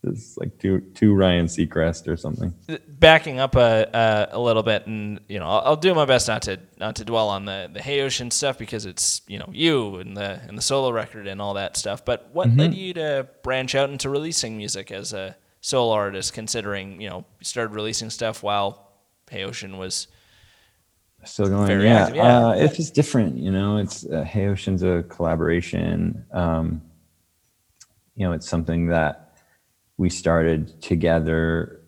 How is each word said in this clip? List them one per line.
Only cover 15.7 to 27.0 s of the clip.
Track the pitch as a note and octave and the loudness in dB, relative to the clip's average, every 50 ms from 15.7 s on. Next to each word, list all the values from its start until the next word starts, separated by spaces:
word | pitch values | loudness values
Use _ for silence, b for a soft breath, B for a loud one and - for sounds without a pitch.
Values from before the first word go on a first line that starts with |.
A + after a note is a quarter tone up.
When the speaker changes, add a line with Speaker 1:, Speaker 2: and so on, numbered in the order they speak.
| - C3 A#2+ A#2 A2 | 2 2 4 4 4
Speaker 2:
artist, | G#2+ G2+ G2+ G2 F#2+ - - - | 2 2 0 -4 -4 -8 -8 -8
considering, | - A2 G#2+ - A#2 G#2 G#2 G2+ G2 F#2+ G2 G2 E2 | -8 -8 -6 -6 -6 -4 -6 -6 -6 -8 -10 -14 -14
you | G#2+ G2+ | -12 -12
know, | F2+ F#2 - _ _ _ | -12 -14 -16 _ _ _
you | - | -12
started | - - B2 A#2 A2 G#2 | -8 -4 -4 -4 -4 -4
releasing | G#2+ G#2+ A2 A2 - A2+ A2 | -6 -6 -4 -6 -6 -8 -8
stuff | A2+ - A#2 A2 G#2+ - - | -8 -4 -4 -4 -4 -4 -4
while | G2+ G2+ G2+ G2+ G2 - - _ _ _ _ _ _ _ _ _ _ | -2 0 0 0 -2 -4 -8 _ _ _ _ _ _ _ _ _ _
Hey | - G2 F#2+ | -12 -10 -10
Ocean | G2 - - - G2 F#2+ F#2+ | -8 -10 -12 -12 -14 -12 -10
was | F#2+ F#2 F#2 - - _ b b b b b b b b b b b b b b b b _ _ _ _ _ _ - | -10 -8 -8 -8 -8 _ b b b b b b b b b b b b b b b b _ _ _ _ _ _ -20
Speaker 1:
Still | - - - G#2 G2 | -20 -4 -2 0 0
going, | G2 G2+ G2+ G2 | 2 2 2 2
Speaker 2:
very | G2 G2 G2+ | 2 4 6
Speaker 1:
yeah. | A2 A#2 A2 | 6 6 6
Speaker 2:
active, | G2 - - D#3 | 6 4 2 4
yeah. | - B2 B2 A#2+ A#2 A2+ | 6 8 8 8 8 4
Speaker 1:
Uh, | A2 | 4
it's | A2+ D3+ D3+ D3+ | 4 4 2 2
just | - E3 - - | 0 -6 -2 2
different, | - D3 - - C3 A2 E2+ C2 B1 | 0 0 2 2 0 0 0 -2 -4
you | C#2 F#2 | -2 -2
know. | F#2+ F#2+ G2 G2+ G#2 G#2+ | 0 0 0 0 0 0
It's, | G2+ F2+ - - - | 0 -2 -6 -10 -10
uh, | - D2 D#2+ D2+ | -6 -4 -4 -4
Hey | D#2+ - G#2 G2 G2+ | -2 -2 0 0 0
Ocean's | G2+ G2 - - F#2+ F2+ F2+ | 0 -2 -2 -2 0 0 2
a | F#2 F2+ E2+ E2+ | 2 2 0 -2
collaboration. | F2 - - F2 E2 E2+ D#2+ E2 D#2+ E2+ F2 E2+ - - E2+ E2+ E2+ E2 E2+ F2 E2+ - - - _ - | -4 -6 -4 -2 0 0 0 0 0 0 0 -2 -2 -4 -2 -2 0 0 0 -2 -2 -4 -6 -12 _ -4
Um, | F2+ F2 E2+ E2 D#2+ D#2+ E2 E2 D#2 - - _ _ | -2 0 0 0 0 -2 -2 -4 -6 -8 -14 _ _